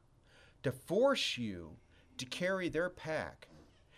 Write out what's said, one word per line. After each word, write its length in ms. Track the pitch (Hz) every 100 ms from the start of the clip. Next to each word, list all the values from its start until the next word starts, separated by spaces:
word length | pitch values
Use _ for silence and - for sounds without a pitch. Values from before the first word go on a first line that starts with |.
| - - - - - -
to 80 | 135
force 680 | - - 190 277 269 - 127
you 380 | 110 90 80 - - - - -
to 80 | 127
carry 440 | - 180 190 170
their 200 | 151 180
pack. 600 | - 160 156 80 - - - - - -